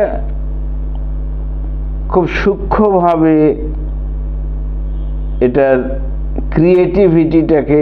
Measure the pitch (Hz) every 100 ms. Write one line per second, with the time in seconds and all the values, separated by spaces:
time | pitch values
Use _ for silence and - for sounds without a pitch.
0 | 196 - - - - - - - - -
1 | - - - - - - - - - -
2 | - 185 165 - 202 - - - 214 185
3 | 175 165 160 156 151 - 151 - - -
4 | - - - - - - - - - -
5 | - - - - 123 139 135 131 123 -
6 | - - - - - 160 170 180 180 185
7 | 190 165 156 160 151 156 131 151